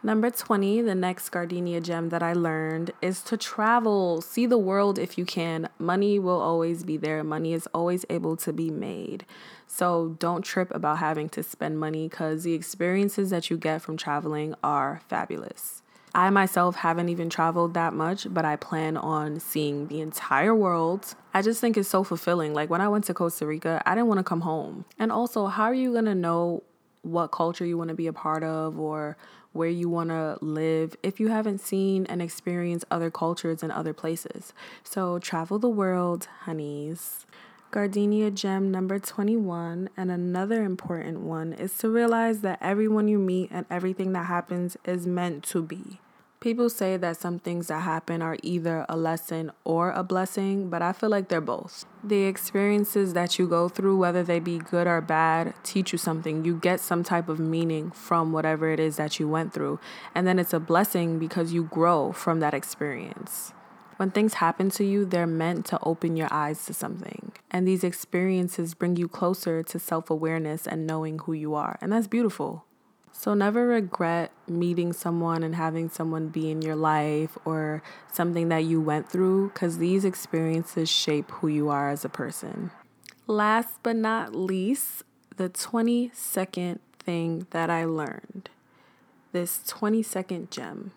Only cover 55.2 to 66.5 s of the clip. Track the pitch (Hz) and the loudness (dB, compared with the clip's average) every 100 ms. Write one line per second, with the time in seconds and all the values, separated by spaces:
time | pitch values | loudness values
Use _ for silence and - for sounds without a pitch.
55.2 | 160 165 170 - - 196 185 170 - 160 | 4 4 0 -4 -2 0 0 0 0 -2
56.2 | 160 156 160 165 175 180 - 175 175 170 | -2 0 0 2 2 2 0 0 2 0
57.2 | 170 156 160 165 165 160 160 - - 170 | 0 -2 0 2 2 0 -4 -10 0 2
58.2 | 160 160 156 156 160 156 160 151 151 - | 4 2 2 2 2 2 0 0 -2 0
59.2 | 151 156 160 - 143 151 - - - - | 0 0 -2 -2 -4 -4 -8 -16 -6 0
60.2 | 185 185 175 170 160 170 214 180 170 165 | 4 4 2 0 4 4 4 2 0 0
61.2 | 160 - 165 170 160 160 170 170 139 - | -2 -2 0 0 0 4 4 6 2 -2
62.2 | - 165 151 147 - - 147 127 - - | 0 2 2 0 -6 -6 -6 -6 -10 -12
63.2 | - - - - - - - - 190 208 | -12 -10 -12 -16 -20 -20 -20 -2 0 4
64.2 | 220 - 165 165 196 - 202 202 196 175 | 4 4 2 4 0 2 2 2 2 2
65.2 | 170 160 165 170 - - - 165 170 165 | 2 2 0 0 -2 -2 0 0 0 0
66.2 | 160 151 151 | 0 0 -2